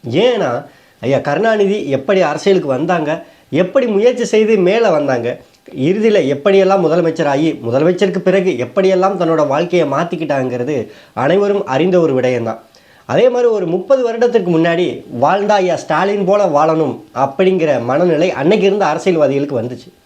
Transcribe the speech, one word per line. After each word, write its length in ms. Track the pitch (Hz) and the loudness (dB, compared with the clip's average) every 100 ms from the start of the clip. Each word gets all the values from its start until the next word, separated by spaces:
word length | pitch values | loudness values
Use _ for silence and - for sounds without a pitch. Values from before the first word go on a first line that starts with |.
ஏன்னா 440 | 127 131 240 240 156 120 - - _ _ | -2 0 2 2 -2 -4 -8 -20 _ _
ஐயா 180 | 127 135 | -2 -2
கருணாநிதி 720 | - 147 226 214 196 208 143 | 0 0 0 2 0 0 -2
எப்படி 300 | 135 135 196 | -4 0 2
அரசியலுக்கு 460 | 160 151 - 185 147 | 2 0 0 0 0
வந்தாங்க, 420 | 127 170 175 151 165 - - _ | -2 0 -2 -2 -6 -8 -20 _
எப்படி 360 | 135 185 277 247 | -2 0 0 0
முயற்சி 380 | 196 233 254 | 2 2 0
செய்து 320 | 233 214 220 220 | 0 2 2 4
மேலே 320 | 180 214 226 | 2 2 2
வந்தாங்க, 480 | 156 143 127 117 - - _ - 147 | 2 0 -2 -2 -8 -14 _ -18 -4
இறுதியில 420 | 135 196 220 208 135 | -4 0 2 2 2
எப்படியெல்லாம் 500 | 131 208 196 190 190 151 | 0 2 2 4 2 2
முதலமைச்சர் 460 | 165 165 160 147 | 0 0 0 -2
ஆகி 260 | 139 160 135 117 | 0 0 -2 -2
முதலமைச்சருக்கு 520 | 123 160 175 196 185 | 0 0 2 0 0
பிறகு 320 | 180 190 185 127 | 0 0 0 -2
எப்படியெல்லாம் 640 | 120 - 190 185 190 196 | -4 0 0 2 0 0
தன்னோட 260 | 170 160 143 | -2 0 0
வாழ்க்கையை 420 | 139 170 175 147 | 0 0 0 0
மாத்திக்கிட்டாங்கிறது 840 | 135 170 170 156 139 127 123 123 143 104 - - | -2 -4 -6 -4 -2 -2 -4 -4 -4 -6 -14 -16
அனைவரும் 520 | - 131 185 202 202 190 | -4 0 0 0 -2 -2
அறிந்த 320 | 131 175 180 | 0 2 2
ஒரு 140 | 160 131 | 2 0
விடயம்தான். 400 | 127 123 113 113 - _ _ _ - | 0 -2 -4 -8 -14 _ _ _ -4
அதே 200 | 135 247 | 2 2
மாதிரி 200 | 247 240 | 2 0
ஒரு 180 | 214 175 | 0 -2
முப்பது 360 | 180 - 269 | -4 0 0
வருடத்திற்கு 480 | 233 226 240 226 180 | 0 0 0 0 0
முன்னாடி 360 | 160 165 170 175 - - 123 | 0 2 0 -2 -4 -12 -2
வாழ்ந்தா 360 | 135 196 202 208 | 0 0 2 0
ஐயா 140 | 185 156 | 2 -2
ஸ்டாலின் 480 | - 156 196 208 | -2 -2 0 -2
போல 200 | 185 202 196 | 0 2 2
வாழணும் 480 | 143 156 160 151 117 - | 2 2 2 -2 -4 -10
அப்படிங்கிற 680 | 120 165 - 185 185 160 131 | -4 -4 2 0 2 0 0
மனநிலை 460 | 117 135 180 151 180 | 0 0 2 2 0
அன்னைக்கு 360 | 127 147 208 190 | 0 0 2 2
இருந்த 200 | 208 175 | 2 0
அரசியல்வாதிகளுக்கு 720 | 156 190 165 143 139 143 131 | 0 0 2 2 0 -2 -4
வந்துச்சு. 280 | 120 120 - _ | -6 -10 -16 _